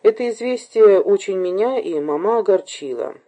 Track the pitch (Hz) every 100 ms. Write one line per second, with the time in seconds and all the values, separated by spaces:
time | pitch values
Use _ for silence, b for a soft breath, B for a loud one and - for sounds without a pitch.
0 | 214 220 240 220 247 247 - 220 214 190
1 | - 202 - 190 180 185 233 262 - 156
2 | 147 147 190 233 202 185 - - 143 120
3 | 110 -